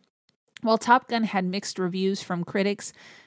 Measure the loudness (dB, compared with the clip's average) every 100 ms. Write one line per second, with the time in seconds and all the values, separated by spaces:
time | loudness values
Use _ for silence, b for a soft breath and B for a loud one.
0 | _ _ _ _ _ -8 0 0 4 4
1 | 4 -2 0 0 0 -4 -6 -4 -2 0
2 | 0 -2 -4 -4 -2 0 0 -2 -8 B
3 | B B